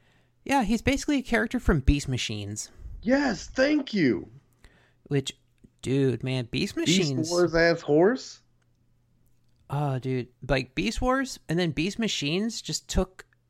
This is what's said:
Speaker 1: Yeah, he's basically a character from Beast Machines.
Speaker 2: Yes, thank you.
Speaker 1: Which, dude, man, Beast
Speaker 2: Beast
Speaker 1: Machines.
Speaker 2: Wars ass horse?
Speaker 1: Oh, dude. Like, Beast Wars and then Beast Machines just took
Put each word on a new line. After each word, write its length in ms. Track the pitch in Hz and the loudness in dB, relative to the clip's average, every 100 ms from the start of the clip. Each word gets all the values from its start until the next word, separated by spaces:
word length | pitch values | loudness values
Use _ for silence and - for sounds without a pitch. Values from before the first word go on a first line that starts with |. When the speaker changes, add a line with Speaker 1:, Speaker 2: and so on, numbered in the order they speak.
| _ _ _ _ | _ _ _ _
Speaker 1:
Yeah, 200 | - 277 | -2 0
he's 180 | 202 226 | 2 0
basically 360 | - 277 - 285 | 0 0 0 0
a 40 | |
character 380 | 262 233 226 240 | 0 0 0 0
from 200 | - 165 | 2 4
Beast 260 | - 143 135 | 4 2 2
Machines. 640 | 123 - 107 101 107 - - - - | -4 -4 -6 -8 -10 -12 -14 -16 -8
Speaker 2:
Yes, 420 | - 269 285 190 - | 0 2 2 -4 -6
thank 460 | - 269 302 269 | 0 2 2 0
you. 340 | 208 139 95 - - _ _ - _ _ _ | 2 2 2 -4 -18 _ _ -20 _ _ _
Speaker 1:
Which, 280 | - 143 135 - _ _ _ _ | -4 -2 -2 -10 _ _ _ _
dude, 400 | - 135 135 117 | -2 2 2 0
man, 220 | 131 131 117 | -4 -4 -4
Beast 260 | 131 202 - | -4 -2 -2
Speaker 2:
Beast 120 | 330 | 0
Speaker 1:
Machines. 420 | 185 160 131 160 | 2 2 -2 -2
Speaker 2:
Wars 240 | 175 175 | 0 2
ass 280 | 165 170 165 | 4 4 2
horse? 580 | - 151 185 254 - - _ _ _ _ _ _ _ _ _ _ _ _ _ | 2 4 6 2 -4 -18 _ _ _ _ _ _ _ _ _ _ _ _ _
Speaker 1:
Oh, 300 | 143 147 131 | -4 -2 -2
dude. 280 | 131 127 117 _ 127 | -2 -4 -6 _ -2
Like, 260 | 135 131 | -2 0
Beast 280 | - 196 220 | -2 -2 0
Wars 380 | 254 262 262 - - | 0 0 -2 -8 -4
and 120 | 165 | 0
then 100 | 175 | 0
Beast 300 | 151 170 202 | 0 -2 -2
Machines 600 | 220 - 143 175 226 220 | -2 -2 -2 -2 -2 -6
just 240 | - 156 - | -8 -8 -2
took 360 | - 185 - - _ _ | -2 -2 -6 -20 _ _